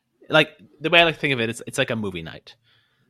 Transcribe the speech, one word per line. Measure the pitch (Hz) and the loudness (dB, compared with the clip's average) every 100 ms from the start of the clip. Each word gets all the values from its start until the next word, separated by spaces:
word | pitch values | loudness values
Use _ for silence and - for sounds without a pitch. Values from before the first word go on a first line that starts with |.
| _ _ - | _ _ 0
like, | 151 151 - - _ | 0 0 -6 -20 _
the | 156 | 2
way | 170 | 4
I | |
like | 170 | 4
to | 151 | 2
think | 151 | -2
of | 131 | 0
it, | 113 | -2
it's, | 117 - | -4 -8
it's | - | -4
like | 131 | -2
a | 113 | -2
movie | 104 87 | -4 -8
night, | 82 - - - _ _ _ _ | -12 -16 -20 -20 _ _ _ _